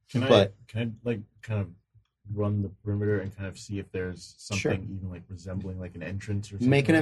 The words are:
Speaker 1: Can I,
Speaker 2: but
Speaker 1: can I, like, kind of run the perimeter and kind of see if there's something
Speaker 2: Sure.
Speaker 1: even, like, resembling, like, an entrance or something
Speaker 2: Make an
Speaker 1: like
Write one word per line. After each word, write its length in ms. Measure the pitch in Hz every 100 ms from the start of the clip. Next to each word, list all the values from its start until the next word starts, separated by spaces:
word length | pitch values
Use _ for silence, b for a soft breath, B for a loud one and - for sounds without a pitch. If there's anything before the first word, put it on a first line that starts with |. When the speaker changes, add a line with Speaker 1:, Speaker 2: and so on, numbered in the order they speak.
| _
Speaker 1:
Can 120 | 120
I, 60 | 131
Speaker 2:
but 240 | 113 98 - -
Speaker 1:
can 320 | 113 120 110
I, 60 | 120
like, 120 | 113 101 _
kind 200 | - 107
of 80 | 90 85 _ _ _ _ 101
run 300 | 104 104 104
the 80 | 98 -
perimeter 360 | 104 101 104 104
and 140 | 98 98
kind 120 | 98
of 100 | 92
see 220 | - 101
if 120 | 92
there's 440 | 92 92 85 - -
something 220 | - 98
Speaker 2:
Sure. 120 | 147
Speaker 1:
even, 360 | 101 - 95 95
like, 140 | 87 -
resembling, 500 | 92 92 92 95 92
like, 160 | 90 87
an 80 |
entrance 460 | 87 98 107 101 101
or 80 | 98
something 120 | 123
Speaker 2:
Make 200 | - -
an 40 |
Speaker 1:
like 40 | 160